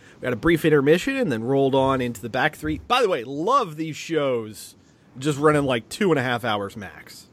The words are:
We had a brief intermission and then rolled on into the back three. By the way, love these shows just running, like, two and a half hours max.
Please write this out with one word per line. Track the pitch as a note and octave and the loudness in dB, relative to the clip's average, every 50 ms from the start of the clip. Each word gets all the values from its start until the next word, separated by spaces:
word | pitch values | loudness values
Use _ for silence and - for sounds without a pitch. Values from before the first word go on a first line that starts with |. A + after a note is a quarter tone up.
| - - - - | -20 -20 -18 -8
We | - | -6
had | B2+ B2+ | -6 -4
a | |
brief | A2+ C3 E3 E3+ D3+ - | 0 2 2 2 4 4
intermission | D#3+ D3+ D3 C3+ C#3+ D#3+ F3+ - C#4 C4+ | 4 4 4 6 6 4 4 2 -2 -2
and | C4+ B3 F3 | -2 0 0
then | A#2+ A2 A2+ | -2 -2 -2
rolled | B2 C#3 C#3 C3+ C3+ B2+ | 0 2 2 2 2 4
on | C3+ C3+ C3+ C3+ C3 | 2 2 2 2 0
into | B2+ A#2+ A#2 - - | -2 -4 -6 -8 -10
the | A2+ | -6
back | - C3 C3+ D3+ - | -2 0 0 0 -2
three. | - D3+ D#3 D#3 - - - | -4 -6 -6 -6 -8 -4 -2
By | A#3+ C4 B3+ | 0 2 2
the | F#3+ | 2
way, | F3+ C3+ A2 | 0 -2 -4
love | B2 C#3 C#3+ E3 G#3+ C4 C#4 A#3 F3 D3+ | -6 -8 -4 -2 0 2 2 0 0 -4
these | D#3 D#3+ D#3+ C#3 | -8 -8 -8 -8
shows | - - - E3 D3+ C#3+ C3+ B2+ A#2 A2 G#2+ G#2 - - - - - _ _ _ _ _ _ _ B2 | -10 -8 -4 -2 0 0 0 0 -2 -4 -6 -12 -16 -18 -20 -20 -20 _ _ _ _ _ _ _ -6
just | C3 D3+ C#3+ C3+ | -4 -4 -2 2
running, | D3+ D#3 D3+ D3 C#3+ | 4 4 4 4 2
like, | C3 B2+ A#2+ A2 - | 0 0 -2 -4 -8
two | - - G#3+ F#3 | -4 0 2 2
and | D#3+ C#3 | 2 2
a | B2 | 0
half | B2+ B2 A#2 B2 | 0 -2 -2 -2
hours | A#2 G#2 G2+ G2 G2 - | -2 -2 -2 -4 -6 -10
max. | A2 G2 E2+ D2+ D2+ - - - - - - | -12 -14 -14 -16 -18 -20 -20 -20 -20 -20 -20